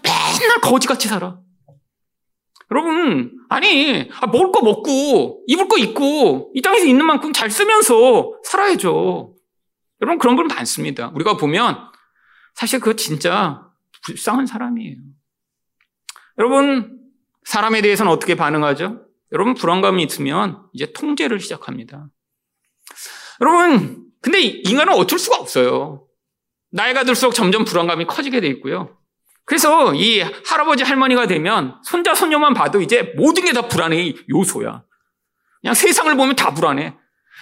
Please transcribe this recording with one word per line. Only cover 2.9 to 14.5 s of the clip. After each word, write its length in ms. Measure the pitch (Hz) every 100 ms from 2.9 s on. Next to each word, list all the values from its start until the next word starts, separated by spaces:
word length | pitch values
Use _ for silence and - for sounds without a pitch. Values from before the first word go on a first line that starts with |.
| 320 311 143 123 - -
아니, 580 | - 403 285 208 151 123 -
아, 60 | 233
먹을 240 | 247 370
거 120 | 415
먹고 840 | 220 - 311 269 285 233 - - -
입을 220 | 339 392
거 80 | 427
입고 760 | 214 - 277 302 208 131 -
이 80 | 262
땅에서 240 | 381 440 320
있는 180 | 254
만큼 280 | 320 294 302
잘 180 | - 220
쓰면서 840 | 214 403 427 - 226 254 202 - -
살아야죠. 920 | - 381 403 339 185 156 185 175 117 _ _ _ _ _ _ _
여러분, 180 | 285 339
그런 160 | 240
분 140 | 254 214
많습니다. 640 | - 120 - 151 131 120
우리가 220 | 156 165 151
보면 540 | 147 180 233 120 - _ _ _ _ _ _
사실 260 | - 226 254
그거 160 | 220 220
진짜 720 | - 151 170 196 180 135 - _ _ _
불쌍한 420 | - - - 247
사람이에요. 500 | 262